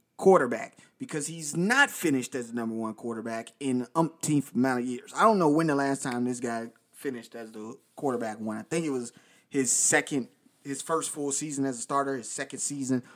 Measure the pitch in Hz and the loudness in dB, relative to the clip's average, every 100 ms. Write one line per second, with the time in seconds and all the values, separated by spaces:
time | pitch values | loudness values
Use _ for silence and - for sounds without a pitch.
0 | _ - 190 180 120 113 - - - - | _ 2 8 8 6 -2 -6 -14 -20 -14
1 | 123 156 143 165 147 160 196 262 277 - | -8 -6 -6 -8 -6 0 4 4 4 2
2 | 165 131 120 131 113 120 113 113 113 - | 0 0 0 -6 -4 -4 -4 -4 -6 -6
3 | 120 113 117 113 113 - 139 127 120 165 | -8 -6 -6 -6 -8 -6 -2 0 0 0
4 | 165 - 151 147 - 120 131 123 127 123 | 0 0 0 0 0 0 2 2 -2 -6
5 | - 139 220 202 156 156 160 139 139 135 | -4 4 6 6 6 4 4 2 2 0
6 | 135 120 123 120 120 117 117 - _ - | -2 -2 -2 -2 -4 -4 -8 -14 _ -10
7 | 143 120 113 117 110 110 110 - _ - | -8 -8 -12 -14 -14 -12 -14 -14 _ -4
8 | 143 120 113 107 107 110 104 123 156 131 | -2 -2 -4 -6 -6 -6 -4 -2 -2 -2
9 | 117 - _ _ _ 139 120 - - 151 | -6 -12 _ _ _ 0 2 2 4 2
10 | - 143 113 _ _ _ 143 135 - 160 | 2 -2 -4 _ _ _ -10 -8 -2 -2
11 | - 156 143 139 156 139 135 120 - 139 | -2 -4 -4 -2 -4 -2 -2 -4 -2 -2
12 | 135 131 110 - 135 135 - 143 127 127 | 0 -4 -6 -10 -8 -6 -6 -4 0 -2
13 | - | -2